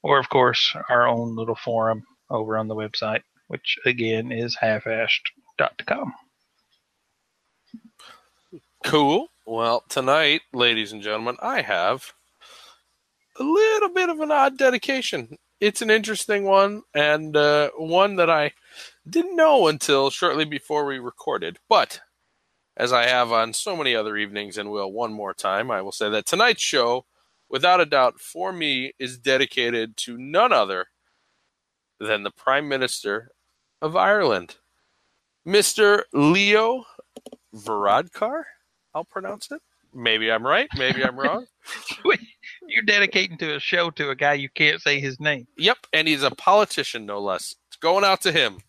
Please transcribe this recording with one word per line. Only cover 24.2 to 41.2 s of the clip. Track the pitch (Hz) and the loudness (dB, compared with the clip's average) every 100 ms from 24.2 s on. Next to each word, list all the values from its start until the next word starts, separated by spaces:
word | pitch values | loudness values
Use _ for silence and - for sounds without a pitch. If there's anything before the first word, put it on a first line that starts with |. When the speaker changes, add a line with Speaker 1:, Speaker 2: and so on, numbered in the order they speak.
| 104 104 104 98 | -6 -6 -10 -10
Speaker 2:
and | 104 | -8
will | 104 98 | -6 -6
one | 104 120 | -6 -8
more | 107 98 | -6 -10
time, | 90 101 98 123 | -6 -4 -2 -2
I | 104 | -4
will | 98 | -6
say | - 107 | -4 -2
that | 107 - | -2 -2
tonight's | 170 240 214 | 0 2 2
show, | - 147 120 123 _ _ _ _ _ | -2 0 0 -2 _ _ _ _ _
without | 131 180 180 | 0 4 4
a | 160 | 4
doubt, | 143 127 - | 4 2 0
for | - 165 185 | -18 -10 -8
me, | 185 151 135 135 - | -6 -4 -4 -6 -8
is | 127 127 | -12 -6
dedicated | 135 131 135 - 120 120 113 110 | 0 2 2 0 -2 -2 -4 -8
to | - 120 | -10 -10
none | 131 165 240 | -4 2 4
other | 160 98 95 92 _ _ _ _ _ _ _ _ _ _ _ | 4 2 -2 -8 _ _ _ _ _ _ _ _ _ _ _
than | 107 107 | -2 -2
the | 101 | -2
Prime | _ - 135 147 | _ -2 0 0
Minister | 135 127 - 104 101 117 _ _ _ _ _ | -4 -4 -4 -6 -6 -8 _ _ _ _ _
of | 156 175 | -4 2
Ireland, | 185 208 170 98 87 - _ _ _ _ _ _ _ _ - | 2 2 2 0 -4 -20 _ _ _ _ _ _ _ _ 0
Mister | 196 196 - 208 208 - | 2 2 4 4 4 2
Leo | 143 143 185 202 214 226 254 - - - - - - _ 110 | 2 4 4 4 4 2 -2 -8 -20 -20 -20 -20 -20 _ -16
Varadkar. | 107 107 101 110 175 - 214 302 311 - _ _ _ | -6 0 4 2 0 -6 -4 -4 -10 -20 _ _ _
I'll | 156 170 | -12 -10
pronounce | - 190 208 - | -12 -10 -12 -12
it. | 302 _ _ _ | -16 _ _ _
Maybe | 131 117 110 110 | -4 0 2 2
I'm | 113 123 | 0 2
right. | 175 294 - | 0 0 -2
Maybe | 131 131 | -2 0
I'm | 131 | -2
wrong. | 127 | -2